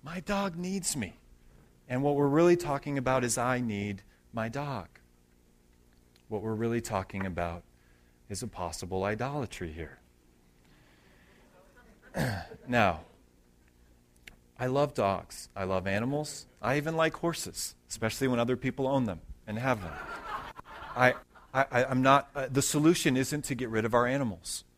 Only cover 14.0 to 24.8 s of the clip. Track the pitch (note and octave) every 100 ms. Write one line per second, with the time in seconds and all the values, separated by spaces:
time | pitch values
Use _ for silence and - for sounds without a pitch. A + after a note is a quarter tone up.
14 | _ _ - - _ - B2+ B2+ C#3+ C3+
15 | G2+ F#2 E2 - - - F#2 F#2+ F#2 G2
16 | A#2+ C#3+ D3+ - - _ G#2+ C#3+ D3 E3
17 | D#3+ - E3+ D#3+ - - - - _ -
18 | A2 - C3+ A#2+ A#2+ B2 C3 A#2+ C3 C#3
19 | A#2 E2+ - - - A2 B2+ A#2 E2+ D#2
20 | - - - - - - - - - A#2+
21 | B2+ B2 - - - C3 C3+ B2+ C3 C3
22 | C3 C#3 - C#3 C3+ C3+ C3+ D3+ D#3 F3
23 | D#3+ B2+ C3 D3 - B2+ A#2+ A2 A2+ A#2+
24 | B2 C#3 B2 F2 - - - _